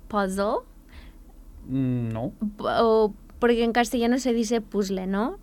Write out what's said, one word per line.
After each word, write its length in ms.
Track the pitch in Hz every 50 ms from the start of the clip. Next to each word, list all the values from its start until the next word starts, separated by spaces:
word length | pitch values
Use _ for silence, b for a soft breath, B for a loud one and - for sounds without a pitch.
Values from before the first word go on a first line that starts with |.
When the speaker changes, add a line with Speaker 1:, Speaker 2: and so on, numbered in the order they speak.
| - -
Speaker 1:
puzzle? 540 | - 208 196 190 190 196 196 214 262 466 - - - - - b b b b b b b b - - - - - - - - -
Speaker 2:
Mm, 420 | 127 135 131 127 127 123 117 113 110
no. 180 | 110 117 202 - - 220 208 - -
Speaker 1:
P-, 60 | -
o, 500 | - - - 233 226 220 220 220 208 208 - - - - -
porque 240 | 247 233 240 226 233
en 100 | 233 220
castellano 440 | 240 240 233 - 247 233 233 247 269
se 140 | - 262 233
dice 280 | 233 226 214 240 226
puzzle, 460 | 214 - - 202 208 190 196 185 185 185
¿no? 300 | 196 196 220 277 381 -